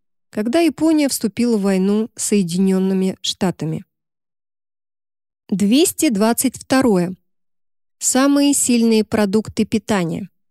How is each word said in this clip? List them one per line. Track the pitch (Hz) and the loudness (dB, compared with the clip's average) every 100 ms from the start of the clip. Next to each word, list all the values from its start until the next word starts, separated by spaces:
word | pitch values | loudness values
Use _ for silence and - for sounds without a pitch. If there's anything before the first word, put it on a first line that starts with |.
| _ _ _ | _ _ _
когда | - 214 330 | -6 -2 2
Япония | 339 - 311 311 277 | 0 0 0 2 0
вступила | - 220 - 240 220 | -2 -6 -2 0 0
в | |
войну | 196 190 190 208 220 - | 0 0 0 0 -4 -8
с | - | -2
Соединёнными | 208 175 175 190 190 190 190 190 - | 0 0 0 0 2 0 0 -2 -4
Штатами. | - - 190 - 156 160 - _ _ _ _ _ _ _ _ _ _ _ _ _ _ _ _ | -10 -4 -4 -4 -8 -8 -12 _ _ _ _ _ _ _ _ _ _ _ _ _ _ _ _
Двести | 190 202 254 370 - 311 | -2 2 2 0 0 -2
двадцать | 196 220 233 262 - | 2 0 0 -2 -6
второе. | - 262 262 185 175 185 _ _ _ _ _ _ _ _ | -2 2 4 2 0 -6 _ _ _ _ _ _ _ _
Самые | - 254 277 285 285 | -2 0 2 2 2
сильные | 269 - 240 226 220 214 | 0 0 2 4 2 0
продукты | 220 208 214 - - | 0 0 0 -2 -4
питания. | 208 220 - 202 165 - 190 _ _ | -2 -2 -2 -2 -2 -6 -12 _ _